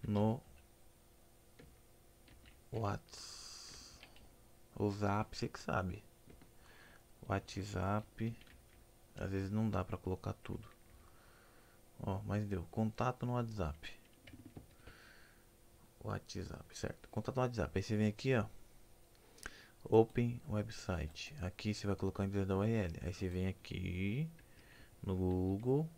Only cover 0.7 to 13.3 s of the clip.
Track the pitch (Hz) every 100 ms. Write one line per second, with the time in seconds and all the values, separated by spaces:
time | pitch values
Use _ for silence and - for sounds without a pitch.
0.7 | - - - - - - - - - -
1.7 | - - - - - - - - - -
2.7 | 113 107 104 - - - - - - -
3.7 | - - - - - - - - - -
4.7 | - 107 101 101 101 110 - 117 - -
5.7 | - 92 101 - - - - - - -
6.7 | - - - - - - 98 - - 101
7.7 | 101 92 104 107 - 113 117 - - -
8.7 | - - - - - 98 98 98 107 113
9.7 | 95 92 - - 92 - - - 98 107
10.7 | - - - - - - - - - -
11.7 | - - - - 98 101 101 104 95 85
12.7 | - 110 - 120 - 123